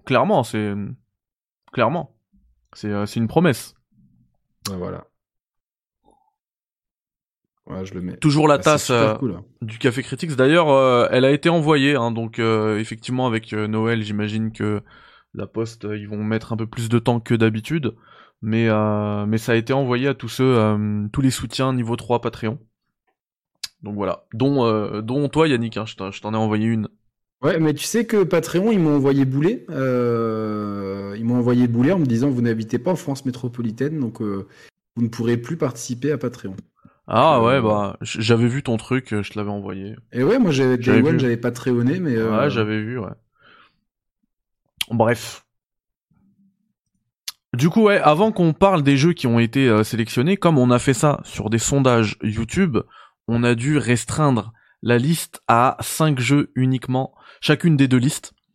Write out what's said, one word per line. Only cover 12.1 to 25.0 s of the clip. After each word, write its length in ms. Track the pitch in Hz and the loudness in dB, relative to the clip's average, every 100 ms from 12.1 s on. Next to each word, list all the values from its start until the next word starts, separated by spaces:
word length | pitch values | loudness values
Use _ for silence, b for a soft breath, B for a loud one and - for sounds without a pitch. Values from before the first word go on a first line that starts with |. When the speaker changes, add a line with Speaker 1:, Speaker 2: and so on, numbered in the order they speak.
Speaker 1:
donc, 280 | 113 113 117 | -4 -6 -2
euh, 400 | 113 110 107 107 | 0 2 0 -2
effectivement 480 | 110 110 113 127 127 | -4 -10 -6 -2 0
avec, 260 | 113 110 | -2 -4
euh, 140 | 107 107 | -6 -4
Noël, 340 | 110 113 117 | -2 0 -2
j'imagine 500 | 104 104 104 110 110 | -4 -4 -4 -4 -4
que 300 | 110 107 104 - b b b b | -4 -4 -4 -8 b b b b
la 120 | - 101 | -12 -8
poste, 400 | 110 113 - 104 | -6 -6 -8 -10
euh, 120 | 104 | -10
ils 100 | 104 | -8
vont 160 | 107 | -6
mettre 280 | 107 110 - | -4 -4 -4
un 40 | 110 | -6
peu 80 | 113 | -6
plus 240 | - 113 | -6 0
de 80 | 117 | 0
temps 220 | 117 120 | 2 -2
que 160 | 113 117 | 0 2
d'habitude, 580 | 113 107 110 160 120 - b b b _ | 2 0 -4 -4 -4 -8 b b b _
mais, 260 | 110 113 113 | -4 0 2
euh, 560 | 107 107 104 104 104 104 | 2 0 -2 -2 -4 -2
mais 100 | 110 | -2
ça 140 | 117 | 0
a 40 | 117 | -2
été 160 | 113 | 0
envoyé 360 | 135 131 123 135 | -2 0 0 -2
à 80 | 135 | -4
tous 140 | 113 | -8
ceux, 260 | - 131 120 | 0 2 4
euh, 480 | 107 104 104 104 104 | 2 0 -2 -4 -4
tous 100 | 143 | 0
les 80 | 135 | 0
soutiens 440 | - 117 - 131 | 0 -6 -4 -2
niveau 220 | 127 113 120 | -2 -4 -6
trois 260 | - 120 | -2 -2
Patreon. 360 | 117 - 110 127 - _ _ _ _ _ _ _ _ _ - _ | -2 -6 -6 -6 -12 _ _ _ _ _ _ _ _ _ -18 _
Donc 120 | 104 104 | -12 -6
voilà, 300 | 95 87 _ | -6 -6 _
dont, 320 | 110 135 139 117 | -4 0 2 2
euh, 360 | 107 101 104 | 0 -2 -6